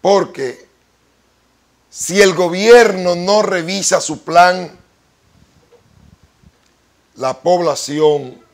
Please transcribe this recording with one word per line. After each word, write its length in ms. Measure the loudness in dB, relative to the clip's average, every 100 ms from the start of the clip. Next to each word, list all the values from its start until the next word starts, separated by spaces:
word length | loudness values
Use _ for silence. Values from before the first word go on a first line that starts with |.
Porque 640 | 2 0 -2 -8 -10 -12 _ _ _ _ _ _ _ _ _ _ _ _ _
si 320 | -14 -6 2
el 140 | 2 2
gobierno 800 | -4 0 6 6 6 0 -4 -4
no 260 | 0 0
revisa 580 | 0 -4 -6 -6 -2 -2
su 220 | -4 -10
plan, 540 | 0 2 2 0 -8 -18 _ _ _ _ _ _ _ _ _ _ _ _ _ _ _ _ _ _ _ _ _ _ _ -8
la 260 | -8 -4
población 960 | -2 0 0 -4 -8 0 0 0 -8 -20 _